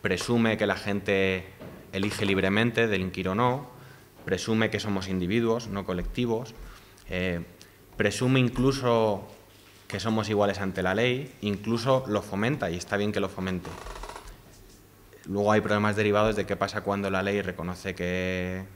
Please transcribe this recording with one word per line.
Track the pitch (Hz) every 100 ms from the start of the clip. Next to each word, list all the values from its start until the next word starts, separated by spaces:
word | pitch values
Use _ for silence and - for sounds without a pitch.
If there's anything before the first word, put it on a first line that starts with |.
Presume | 101 92 - 120 113 110
que |
la | 107
gente | 95 104 101 101 98 95 92 87 - - - -
elige | 95 104 -
libremente | 104 95 95 101 120 117 117
delinquir | 95 92 90 92
o |
no, | 98 123 131 143 - - - - -
presume | - 92 - 110 110
que | 104
somos | 107 98 95
individuos, | 92 87 113 117 117 110
no | 98
colectivos, | 92 90 87 - 120 113 131 - - - - - -
eh, | 90 92 87 85 - - - -
presume | - 104 - 127 131
incluso | 123 123 131 135 123 117 110 101 107 - - - - - -
que | 101
somos | 110 110 104
iguales | 104 101 98
ante | 98 95
la | 92
ley, | 98 123 127 147 -
incluso | 104 98 113 113 123 131 127
lo | 104
fomenta, | - 98 113 147 92
y |
está | 87 - 101
bien | 104
que | 101
lo | 92
fomente. | - 92 90 87 82 - - - - - - - - - - - - - -
Luego | - 101 101
hay | 107
problemas | 101 104 104
derivados | 104 104 104 110
de | 101 85
qué |
pasa | 98 98 104
cuando | 95 98 98
la | 95
ley | 98 101
reconoce | 92 87 85 90 95
que | 90 87 92 92 92 90 92 95